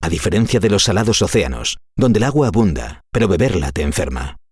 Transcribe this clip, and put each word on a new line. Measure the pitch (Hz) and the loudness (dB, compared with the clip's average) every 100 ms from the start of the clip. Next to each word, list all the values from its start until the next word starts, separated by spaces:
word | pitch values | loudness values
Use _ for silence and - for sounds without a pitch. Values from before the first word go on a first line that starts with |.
A | 82 | -4
diferencia | 82 - 101 113 120 | -2 -2 0 0 2
de | 104 | 2
los | 101 | 2
salados | - 98 110 107 | 2 0 0 0
océanos, | 95 117 69 60 - - - | 2 0 0 -4 -6 -8 -12
donde | - 131 110 | -2 2 4
el | |
agua | 120 143 135 | 2 2 0
abunda, | 98 110 73 - - _ | 2 2 0 -6 -12 _
pero | 107 110 | -2 2
beberla | 90 123 92 71 | 2 2 0 -2
te | 69 | -2
enferma. | 73 - 67 64 65 - _ | -2 -2 -4 -4 -8 -10 _